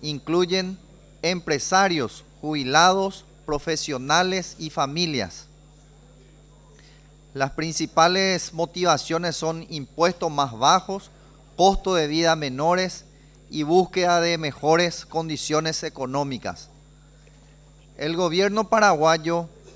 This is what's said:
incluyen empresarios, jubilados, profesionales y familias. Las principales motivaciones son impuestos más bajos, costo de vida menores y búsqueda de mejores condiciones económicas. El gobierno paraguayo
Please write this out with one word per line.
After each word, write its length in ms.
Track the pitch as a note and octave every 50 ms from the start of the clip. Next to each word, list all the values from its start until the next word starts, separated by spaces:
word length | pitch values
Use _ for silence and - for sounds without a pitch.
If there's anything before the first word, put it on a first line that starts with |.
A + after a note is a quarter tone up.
| -
incluyen 760 | D3+ D3 C3+ - - D#3+ F3 F#3 F3 F3+ F#3+ F#3 F#3 F#3+ F#3 - - - - - - - - -
empresarios, 1000 | E3 F#3 F3 E3+ - D#3 C#3+ - - F#3 F#3+ G3 G3 F3 D#3 B2+ G#2 - - - - - -
jubilados, 840 | - D3+ D#3 D3+ C3+ B2+ C3+ D#3 E3+ F#3 F#3 G3 F#3+ G3 F#3+ - - - - - - -
profesionales 1080 | D3+ C#3+ - - D#3+ D3+ - - D3 B2+ B2+ C#3 D3+ E3+ F#3 F#3 F#3 F#3+ F3 - - -
y 100 | D#3+ D#3
familias. 760 | - - D3 C3+ C#3+ E3 F3 E3 D3+ B2+ G2+ F2 - - - - - - - - - - - - - - - - _ - - - - - - - - - - - - - - - - - - - - - - - -
Las 180 | C3+ C#3 C#3
principales 1000 | - - D#3 E3 D#3 - D#3+ - - - D#3+ E3+ F3+ F#3+ F#3+ F#3+ F#3 E3+ - - -
motivaciones 840 | D#3+ E3+ E3+ - F3 F3+ F3 D#3 C#3 - - D#3+ E3 F3 F3 D#3+
son 300 | - - D#3 E3 E3 E3 -
impuestos 600 | E3 D3+ C3+ - - - E3 F3 F3+ - F3 E3
más 260 | D3+ C#3+ C#3 C3+ A#2 A2
bajos, 520 | A#2+ C#3+ E3+ F#3 F3+ - F#3+ G3 - - - - - - - _ - - - -
costo 380 | E3+ F#3+ G3 F#3+ - G3 F#3+
de 100 | F3 D#3
vida 300 | D3 D3+ D#3+ E3 E3 D#3+
menores 680 | D#3+ D3+ C#3 B2+ C3 D3 E3 F3 F#3 F#3 F#3 - - - - - - - - _ - - -
y 140 | - D3+
búsqueda 600 | D3+ D3 E3 F#3 F#3 F3 - F#3+ F3+ F3 F3 F3
de 180 | E3+ E3+ E3+ D#3+
mejores 680 | D#3+ D3 B2+ - - D3 D#3+ E3 F3 E3+ E3 - -
condiciones 800 | - - D#3+ E3 D#3+ D#3 C#3 - - D3+ D3+ D#3 D#3+ D#3 - -
económicas. 840 | D#3+ - - C3+ B2+ C3 C#3 C#3+ C#3 C3+ A2 - G2 F2 - - - - - - - - - - - - - - - - - - - - - - - - - - - -
El 200 | - C#3 D3+ E3
gobierno 540 | E3+ F#3 E3+ D#3 F3+ G3 G3+ G3 A3 A3 -
paraguayo 800 | - A3+ G#3+ G3+ F3+ D3 D3+ D#3+ D#3+ E3 D#3 D#3+ E3+ E3+ E3+ E3 - - - - -